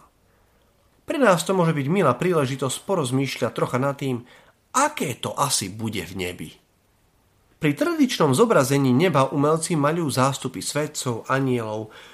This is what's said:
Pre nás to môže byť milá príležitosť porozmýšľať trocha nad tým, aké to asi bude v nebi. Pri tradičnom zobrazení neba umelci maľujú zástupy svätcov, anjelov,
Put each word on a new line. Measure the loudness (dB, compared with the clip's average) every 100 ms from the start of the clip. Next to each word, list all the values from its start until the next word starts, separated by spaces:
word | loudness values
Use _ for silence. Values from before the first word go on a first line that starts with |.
| _ _ _ _ _ _ _ _ _ _ -6
Pre | 2
nás | 4 4 2
to | 2
môže | 2
byť | 2 0
milá | 2 2 2
príležitosť | 0 0 0 -2 -4 -4
porozmýšľať | -2 -2 0 0 -2 -2 -4 -2
trocha | -2 -2
nad | -2 -2
tým, | -4 -6 -8 -20 _ _ _ 0
aké | 0 -2 -6 -6
to | -6 -2
asi | -2 -2 -4
bude | -6 -6 -6
v | -8 -6
nebi. | -8 -8 -14 -16 _ _ _ _ _ _ _ _ _ -4
Pri | -2 0
tradičnom | 0 2 2 4 2 4
zobrazení | 4 4 4 2 4
neba | 4 4 2 2
umelci | 2 2 0 0 0
maľujú | 0 0 -2
zástupy | 0 0 0 -6 -8
svätcov, | -6 -4 -4 -6 -6 -6 -2
anjelov, | -2 0 -2 -4 -8 -8 -14 -20